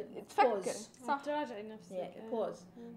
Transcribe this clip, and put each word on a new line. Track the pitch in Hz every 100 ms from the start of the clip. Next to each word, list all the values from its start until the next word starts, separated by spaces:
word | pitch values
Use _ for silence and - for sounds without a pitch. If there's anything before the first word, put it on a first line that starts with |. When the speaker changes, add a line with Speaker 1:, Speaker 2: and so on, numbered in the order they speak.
| - - 214
Speaker 1:
تفكري. | - 254 208
Speaker 2:
pause. | 185 - - - 247
Speaker 1:
صح. | 185
Speaker 3:
تراجعي | 294 294 285 220
نفسك. | 214 214 -
Speaker 2:
يعني | 185 - - 226
Speaker 3:
آه. | 220 185
Speaker 2:
pause. | - - -
Speaker 3:
مم. | 233